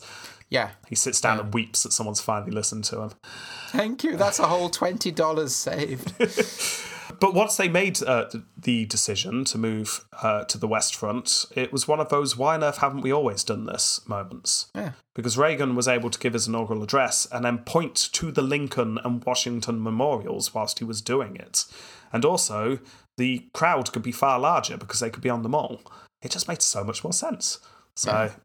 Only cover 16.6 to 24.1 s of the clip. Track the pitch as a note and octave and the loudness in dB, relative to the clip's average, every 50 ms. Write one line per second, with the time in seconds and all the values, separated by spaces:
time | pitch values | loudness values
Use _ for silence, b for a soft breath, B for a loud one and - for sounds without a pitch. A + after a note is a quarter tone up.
16.6 | A2+ G#2 A2+ G#2+ G#2 - - C#3 B2+ A2+ - - - - B2+ A#2+ A#2+ A#2+ A#2+ A#2 | -2 -2 -2 -2 0 2 2 4 4 4 2 0 0 -2 -2 -2 0 0 0 0
17.6 | - - - E3 E3+ B2 - - - - - - E3+ D#3+ C#3+ D3 C3+ C3 D3 D3 | -2 0 0 0 0 0 0 -2 0 0 -2 -2 -4 -2 0 0 2 2 2 0
18.6 | C#3+ C3+ - C3 A#2+ A2 A2 A#2+ - B2+ B2 A#2+ A#2+ B2+ B2 - - A#2+ A#2+ A#2 | -2 -2 0 0 0 0 -2 -2 -2 -2 -2 0 0 2 2 2 2 0 -2 -2
19.6 | A2+ B2 A#2 A2+ A2 A2+ A2 A2+ C3+ D3+ C#3 G#2+ - - - G2+ G2+ - - A2 | -2 -2 -2 0 0 2 2 4 4 4 4 2 0 -2 -2 -2 -2 -2 0 0
20.6 | G#2+ - - - A#2 A2+ A2+ G#2+ G#2+ - B2 C#3 B2 G2+ F#2+ - - - - - | 0 0 -2 -4 -4 -4 -4 -4 -2 0 2 2 0 0 -6 -12 -12 -4 -2 -2
21.6 | - B B B B B B B B B - A2+ B2 D#3 F#3 E3+ - - G#2+ G#2+ | -2 B B B B B B B B B 0 4 4 4 4 4 2 0 0 0
22.6 | G#2+ A#2+ C#3 - B B B B B B _ - B2 B2+ B2+ A#2+ - - - - | 0 0 0 -2 B B B B B B _ 0 0 0 0 -2 -4 -8 -2 2
23.6 | D#3 F3 E3+ C3+ B2 - - A#2 G#2+ A#2+ | 2 4 4 2 0 -2 -4 -4 -4 -4